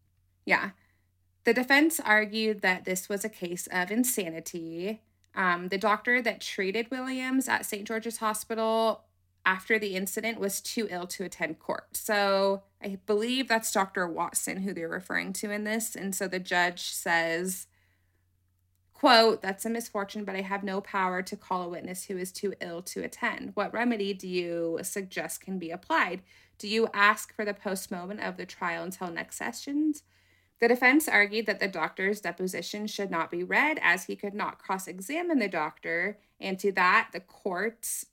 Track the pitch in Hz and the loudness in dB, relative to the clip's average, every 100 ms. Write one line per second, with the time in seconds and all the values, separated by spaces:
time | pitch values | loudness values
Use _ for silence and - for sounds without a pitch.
0 | _ _ _ _ - 180 202 - _ _ | _ _ _ _ 0 2 0 -8 _ _
1 | _ _ _ _ - 233 254 277 320 - | _ _ _ _ 2 2 6 6 6 4
2 | - 214 214 220 220 208 190 185 185 185 | 4 4 4 0 0 2 0 0 0 -4
3 | - 202 214 - 175 175 - 185 180 220 | -2 -4 -4 -6 -6 -6 -4 -2 0 2
4 | 247 - 175 165 165 175 165 165 185 220 | 2 2 -2 -6 -8 -8 -8 -6 -6 -6
5 | _ _ _ - 185 175 180 196 208 214 | _ _ _ 0 2 2 0 0 2 2
6 | 247 247 226 196 - - 190 214 233 254 | 2 2 2 -2 -4 -2 -2 -2 -4 -6
7 | 262 262 254 262 254 220 - 208 208 220 | -4 -4 0 0 2 0 0 -6 -4 -4
8 | 233 226 220 214 - 220 220 220 226 208 | -4 -2 -2 -2 -4 -2 2 4 2 0
9 | _ _ _ _ 185 190 - 220 208 190 | _ _ _ _ 0 2 2 2 2 -2
10 | 196 - 220 226 196 - - - 214 180 | -4 -2 -4 -2 -2 -2 -4 -2 -2 -4
11 | 180 - 185 - 160 160 - - - - | -6 -6 -8 -4 -6 -4 -6 -6 -6 -6
12 | - 208 202 196 196 196 - _ 208 190 | 0 2 4 4 4 2 -4 _ -10 -6
13 | - 208 226 254 254 226 220 214 190 - | 0 2 2 0 2 0 2 0 2 0
14 | 180 160 170 - - 180 196 175 165 175 | -2 -2 -2 -2 -2 -2 -4 -4 -4 -4
15 | 185 180 175 190 214 208 214 220 226 - | -4 -4 -2 -4 -4 -4 -2 -2 -4 -6
16 | 196 190 190 185 185 180 175 175 - - | -4 -2 -2 -4 0 2 2 0 -6 -4
17 | 185 170 165 165 185 185 - _ _ _ | 0 2 2 0 -2 -4 -10 _ _ _
18 | _ _ _ _ _ _ _ _ _ - | _ _ _ _ _ _ _ _ _ 4
19 | - 233 226 - 190 190 226 226 233 208 | 8 10 10 6 0 -4 -4 -4 -4 -4
20 | 196 208 202 190 190 196 196 190 202 196 | -4 -6 -6 -6 -4 -4 -2 -4 -2 0
21 | 185 185 185 196 - 185 175 175 175 185 | 0 0 -4 -8 -4 -4 -4 -8 -8 -8
22 | - 190 185 - 202 - 180 170 180 - | -6 -6 -6 -4 -6 -4 -8 -8 -8 -8
23 | 170 - 233 - - 202 185 214 240 226 | -8 -4 -4 -4 -6 -4 -2 0 0 0
24 | 196 196 190 180 175 170 165 165 - - | -2 -4 -4 -2 -2 -2 -2 -2 -4 -6
25 | 185 - 160 - - 190 165 175 - 320 | -6 -6 -8 -8 -8 -6 -6 -8 0 2
26 | 208 185 - - _ - 202 220 220 202 | 2 -2 -10 -20 _ -12 -2 2 2 6
27 | 202 214 - - 208 202 202 190 - 185 | 6 6 0 -6 -4 -4 -4 -4 -4 -8
28 | 180 190 190 185 180 - 180 170 170 185 | -8 -6 -6 -6 -10 -6 -4 -2 -6 -6
29 | 180 165 170 - - 240 - 285 311 294 | -6 -6 -8 -6 -6 -6 -4 0 0 0
30 | - _ _ _ _ _ 233 247 247 285 | -8 _ _ _ _ _ 4 6 6 6
31 | - 208 202 214 220 196 196 185 165 - | 6 4 4 2 -2 -2 -2 -2 -4 0
32 | 190 208 175 175 185 190 175 208 214 - | -2 0 -4 -4 -4 -4 -6 -6 -6 -4
33 | 196 170 160 175 180 202 285 311 - 180 | -2 -2 -2 -4 0 2 2 2 2 2
34 | - 202 202 202 180 - - 190 - 185 | -2 -8 -6 -4 -6 -6 -4 -4 -6 -10
35 | 190 302 349 294 202 180 151 - 165 165 | -6 -4 0 2 2 0 -4 -4 -4 -2
36 | 185 208 _ _ 196 190 202 190 180 208 | -2 -6 _ _ -6 -2 2 4 6 6
37 | 220 - - - 208 180 214 226 - - | 2 -6 -14 -8 -4 -2 -2 -4 -6 -8
38 | - | -8